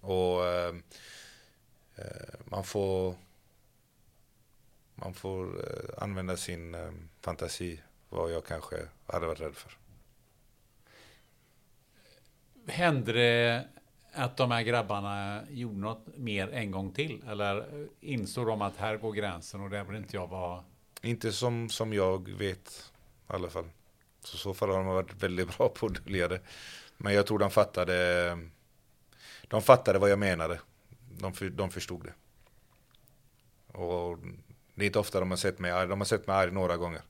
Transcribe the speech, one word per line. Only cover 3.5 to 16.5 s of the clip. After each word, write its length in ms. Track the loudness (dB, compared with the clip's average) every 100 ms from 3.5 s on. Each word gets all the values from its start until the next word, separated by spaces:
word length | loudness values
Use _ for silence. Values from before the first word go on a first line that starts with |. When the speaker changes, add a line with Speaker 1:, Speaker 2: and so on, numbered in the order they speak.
| _ _ _ _ _ -20 _ _ _ _ _ -20 _ _
Speaker 1:
Man 200 | -12 -12
får, 460 | -8 -6 -4 -4 -6
eh, 420 | -6 -8 -8 -6
använda 340 | -4 -4 -4 -4
sin, 380 | -4 -8 -8
ehm, 340 | -8 -10 -12 -16 -10
fantasi, 600 | -6 -4 -6 -4 -6 -8 -14 -20 _
vad 240 | -4 -2
jag 140 | -2 -4
kanske 300 | -8 -6 -8 -8 -14 -6
hade 200 | -4 -2
varit 140 | -4
rädd 140 | -6
för. 180 | -10 -18 -20 -20 -20 -20 _ _ _ _ _ _ _ _ -20 -20 -20 _ _ _ _ _ _ _ _ -20 -20 -20 _ _ -20 -8
Speaker 2:
Hände 460 | 2 4 4 2
det 560 | 4 6 6 4 2 -4 -18 _ _ -14
att 240 | -4 -4 2
de 140 | 2
här 120 | 4
grabbarna 800 | 4 2 2 -2 -2 -4 -4 -6 -8
gjorde 280 | -8 -6 -4
något 380 | -6 -6 -12 -8
mer 320 | -2 -2
en 220 | -2